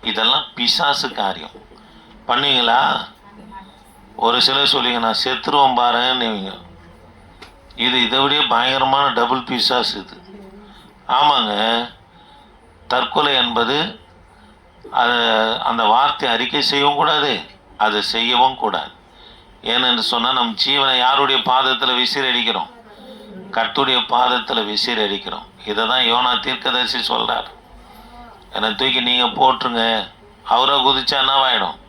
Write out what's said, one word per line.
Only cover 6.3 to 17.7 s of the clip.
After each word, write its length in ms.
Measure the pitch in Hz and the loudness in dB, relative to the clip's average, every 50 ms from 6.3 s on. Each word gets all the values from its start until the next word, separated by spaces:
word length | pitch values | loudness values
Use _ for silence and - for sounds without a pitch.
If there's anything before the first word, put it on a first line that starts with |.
| 107 101 95 95 95 - - - - - - - - - - - - - - - - - - - - - - - - | -2 -4 -6 -10 -12 -14 -18 -20 -20 -20 -20 -20 -20 -20 -20 -20 -20 -20 -20 -20 -20 -20 -20 -20 -20 -20 -20 -20 -6
இது 280 | - 117 123 123 127 120 | -2 -2 0 2 2 0
இதை 160 | 110 131 131 | 2 2 2
விட 220 | 135 139 143 147 147 - | 2 2 2 0 2 2
பயங்கரமான 640 | 120 117 120 131 131 135 135 135 135 139 143 139 123 | 2 2 2 2 2 2 2 4 4 4 4 2 2
டபுள் 300 | 113 120 120 127 131 120 | 2 2 2 0 -2 -2
பிசாசு 560 | 120 - 123 117 - 131 123 113 - - 104 | -4 -2 0 0 2 2 2 0 0 -4 -8
இது. 220 | 95 - - - - - - - - - - - - - - - - - - - - - | -10 -14 -18 -20 -20 -20 -20 -20 -20 -20 -20 -20 -20 -20 -20 -20 -20 -20 -20 -20 -6 -2
ஆமாங்க, 840 | 123 127 147 147 143 127 113 107 104 101 107 113 117 117 120 120 - - - - - - - - - - - - - - - - - - - - | 2 4 4 4 4 4 2 0 0 0 0 2 0 0 -2 -6 -12 -20 -20 -20 -20 -20 -20 -20 -20 -20 -20 -20 -20 -20 -20 -20 -20 -20 -6 -2
தற்கொலை 480 | 127 127 127 - - 151 151 147 139 | -2 -2 -2 0 0 0 2 2 2
என்பது 640 | 131 123 120 117 117 117 117 135 147 165 208 220 - - - - - - - - - - - - - _ - - - - - | 2 0 0 0 0 0 0 0 -2 -2 -4 -8 -14 -20 -20 -20 -20 -20 -20 -20 -20 -20 -20 -20 -20 _ -20 -20 -20 -20 -6
அது, 680 | - - 120 120 120 120 117 117 113 110 110 110 113 - 113 | -2 0 2 2 2 2 2 2 2 2 2 0 -2 -2 -2
அந்த 200 | - 117 117 113 | -2 0 2 2
வார்த்தை 460 | 107 110 127 139 143 147 - 143 127 | 4 4 4 4 2 0 -2 -2 -2
அறிக்கை 320 | 117 117 123 123 135 147 | 0 0 -2 -2 0 0
செய்யவும் 340 | 139 - 143 143 139 143 147 | 0 0 0 2 2 2 2
கூடாது, 640 | 143 151 151 156 151 139 143 123 87 78 - - - - - | 2 2 2 2 2 0 0 -2 -4 -6 -12 -20 -20 -20 -20